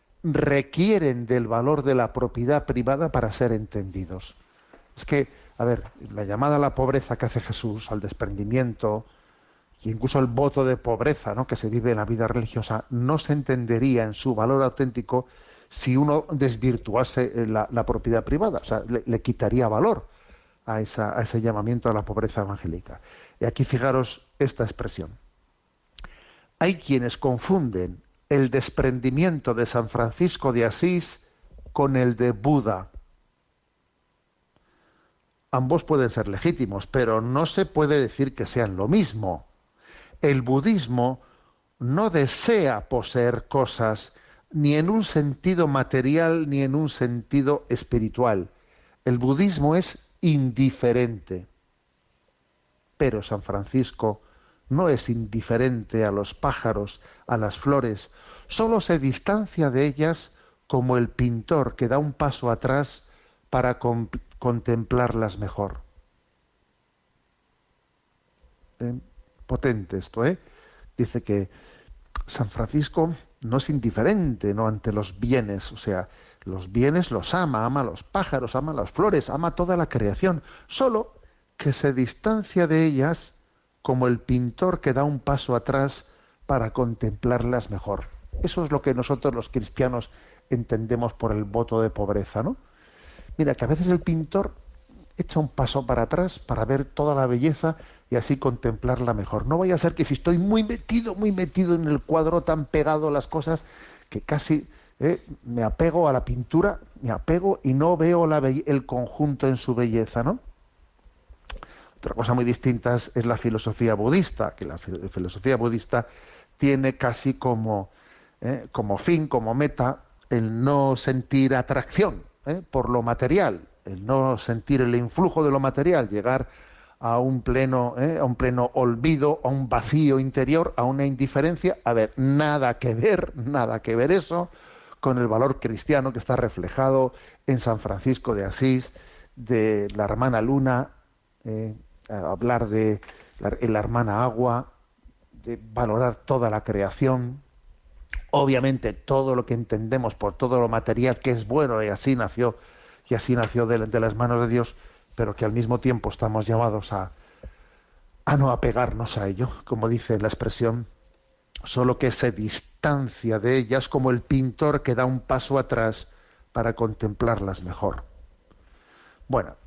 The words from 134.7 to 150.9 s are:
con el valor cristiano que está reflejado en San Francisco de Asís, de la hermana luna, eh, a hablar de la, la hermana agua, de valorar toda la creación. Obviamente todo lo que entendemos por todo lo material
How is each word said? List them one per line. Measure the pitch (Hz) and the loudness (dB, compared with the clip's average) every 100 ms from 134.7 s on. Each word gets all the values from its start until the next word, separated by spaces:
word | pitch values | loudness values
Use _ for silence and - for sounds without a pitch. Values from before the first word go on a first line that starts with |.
| - - - | -20 -20 -4
con | 139 127 | 0 2
el | 120 | 2
valor | 110 139 131 | 2 2 0
cristiano | 113 107 - 147 131 | -4 -4 0 0 0
que | 117 | -4
está | - 123 | -2 0
reflejado | 117 - 87 - 135 135 127 - - _ - | -2 -4 -6 0 2 4 2 -2 -20 _ -2
en | 127 | 0
San | 123 110 | 0 -2
Francisco | 104 98 131 127 - 104 | -2 -2 0 0 0 -2
de | 98 | -2
Asís, | - 131 127 127 - - - - - | 0 2 2 -2 -16 -20 -20 -20 -10
de | 120 120 110 104 101 101 | 0 2 4 2 0 -2
la | 104 | -2
hermana | 107 131 117 | 0 2 2
luna, | 113 139 131 123 139 _ _ _ _ _ | 2 2 2 0 -2 _ _ _ _ _
eh, | 117 110 110 107 - - - | -8 -6 -6 -10 -18 -20 -12
a | 104 80 | -6 -4
hablar | 95 120 120 113 | -2 0 0 0
de | 110 110 104 - - - - | 2 2 0 -6 -20 -20 -8
la, | 104 - | -6 -2
la | 117 107 | 0 0
hermana | 107 117 113 101 | 0 0 0 0
agua, | 123 113 123 120 139 _ _ _ - _ _ | 0 0 0 0 -4 _ _ _ -20 _ _
de | - - 117 | -16 -12 -12
valorar | 110 110 117 110 123 110 | -8 -2 0 2 0 -2
toda | - 135 117 | -2 0 0
la | 107 | -2
creación. | - 101 98 - 135 127 123 135 _ _ - - _ - - - - | -2 -2 -2 0 0 0 -2 -10 _ _ -20 -20 _ -20 -14 -12 -2
Obviamente | 147 139 127 135 135 113 | 2 4 4 2 0 -4
todo | - - 139 135 123 | -6 -2 0 2 0
lo | 117 | -2
que | |
entendemos | 120 117 107 110 131 117 - | -4 -2 -4 0 -2 -2 -4
por | 101 | -6
todo | - 127 123 | -2 0 2
lo | 117 | 2
material | 113 - | 0 0